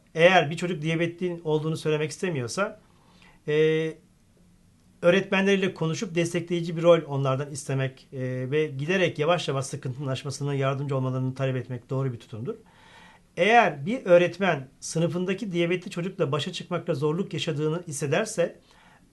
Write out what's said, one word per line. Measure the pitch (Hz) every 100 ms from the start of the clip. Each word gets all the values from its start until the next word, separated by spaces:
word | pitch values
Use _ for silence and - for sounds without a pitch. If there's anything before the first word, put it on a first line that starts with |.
| _
eğer | 160 175 185 147
bir | 165
çocuk | 175 165
diyabetli | 160 165 170 170 180 170
olduğunu | 156 156 156 -
söylemek | 160 151 151
istemiyorsa, | - 190 143 117 - 208 320 _ _ _ - - - -
e, | 151 156 160 160 156 _ _ _ _ _ _ _ _ _ _
öğretmenleriyle | 175 190 190 190 196 196 185
konuşup | - 160 156 196
destekleyici | 165 170 170 170 175 165 165
bir |
rol | 170 165 160
onlardan | 139 135 131 147
istemek, | 143 - 135 131 135 -
e, | 139 127 127 127
ve | 151 156
giderek | 135 151 190 165 147
yavaş | 147 175 -
yavaş | 135 131
sıkıntının | 135 131 123 139
aşmasına | 131 143 135 143
yardımcı | 139 135 135 143 135
olmalarını | 131 131 131
talep | 131 135 127
etmek | 120 120 -
doğru | 135 135
bir | 117
tutumdur. | - 107 147 - - _ - - - - _ -
Eğer | 196 233 190 143 151
bir | 262 196
öğretmen | 175 175 170 196 147 131 _
sınıfındaki | - 160 165 175 180 190 208
diyabetli | 170 170 180 -
çocukla | 180 180 165 143
başa | 147 185
çıkmakta | - - 175 170
zorluk | 135 151 165 196
yaşadığını | 151 170 143 156 165 170
hissederse, | 135 143 165 220 - 160 - _ _ - - _